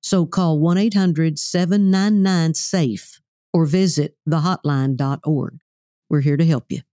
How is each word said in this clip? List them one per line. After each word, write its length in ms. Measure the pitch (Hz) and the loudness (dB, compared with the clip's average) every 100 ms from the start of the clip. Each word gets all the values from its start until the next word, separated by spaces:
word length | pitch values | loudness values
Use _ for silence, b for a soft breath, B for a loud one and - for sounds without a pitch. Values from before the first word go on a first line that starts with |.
So 260 | - 190 165 | 0 0 0
call 340 | 190 175 156 | 0 0 2
one 180 | 165 175 | 2 2
eight 160 | 214 | 0
hundred 440 | 202 185 156 160 151 | 0 0 0 -2 -2
seven 500 | - 180 175 202 196 | -4 -2 0 2 2
nine 320 | 190 202 214 | 2 2 2
nine 320 | 190 185 160 | 2 2 0
safe 680 | 151 - 190 143 101 - - _ _ _ | -2 -4 -2 -2 -4 -12 -20 _ _ _
or 120 | 175 160 | 0 2
visit 500 | 175 190 151 147 _ - | 2 2 0 -4 _ -4
the 140 | 160 | -2
hotline 540 | 160 185 151 139 135 127 | 0 -2 -2 0 0 -2
dot 240 | 139 143 | -2 -4
org. 340 | - 151 - - _ _ _ _ _ | -2 -4 -4 -10 _ _ _ _ _
We're 100 | 151 | 0
here 160 | 143 143 | 0 2
to 80 | |
help 220 | 165 143 - | 2 0 -4
you. 120 | 131 - | -12 -12